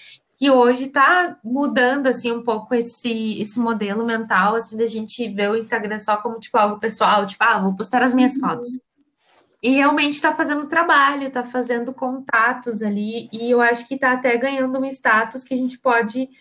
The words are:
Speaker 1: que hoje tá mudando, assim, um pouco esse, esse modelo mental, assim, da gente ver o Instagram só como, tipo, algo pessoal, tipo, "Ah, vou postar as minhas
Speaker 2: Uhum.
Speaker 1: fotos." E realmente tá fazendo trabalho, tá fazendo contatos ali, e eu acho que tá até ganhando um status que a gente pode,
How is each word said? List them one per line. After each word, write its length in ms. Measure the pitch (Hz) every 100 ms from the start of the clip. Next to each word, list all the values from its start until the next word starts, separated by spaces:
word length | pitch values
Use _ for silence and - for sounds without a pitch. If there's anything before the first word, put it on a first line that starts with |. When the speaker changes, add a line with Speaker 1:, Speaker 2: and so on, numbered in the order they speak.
| - - _ -
Speaker 1:
que 120 | 277
hoje 380 | 262 247 254 277
tá 480 | 285 277 359 349 349
mudando, 640 | 214 262 285 220 247 285 262
assim, 260 | 247 240
um 100 | 233
pouco 320 | 240 220 220
esse, 640 | 240 233 - 240 226 220 202
esse 220 | 214 247
modelo 420 | 226 220 202 208 233
mental, 480 | 226 220 196 202
assim, 240 | 226 226 220
da 80 | 226
gente 420 | 220 220 - 226
ver 220 | 196 202
o 60 | 226
Instagram 420 | 226 233 208 214
só 180 | 214 208
como, 220 | 233 226
tipo, 160 | - 233
algo 240 | 208 202
pessoal, 460 | 226 220 196 208 196
tipo, 180 | -
"Ah, 140 | 220 214
vou 160 | 190 190
postar 260 | 220 -
as 120 | 254
minhas 220 | 254 254 269
Speaker 2:
Uhum. 120 | 208
Speaker 1:
fotos." 300 | 160 247 254 _ _ _ _ _ _ _ _
E 80 | 240
realmente 480 | 269 285 302 294 294
tá 140 | 311
fazendo 320 | 302 294 294 294
trabalho, 640 | 330 339 294 277 285 269
tá 140 | 262
fazendo 480 | 240 254 233 240 240
contatos 880 | 262 262 262 269 226 233 254 247 214
ali, 460 | 214 202 214 233 226
e 200 | 220 233
eu 100 | 240
acho 260 | 240 240 -
que 120 | 269
tá 140 | 262
até 220 | 254 254 233
ganhando 400 | 269 269 262 262
um 80 | 269
status 580 | 269 247 220 226 262
que 80 | -
a 40 | 254
gente 220 | 254 -
pode, 520 | 262 233 220 254 262 _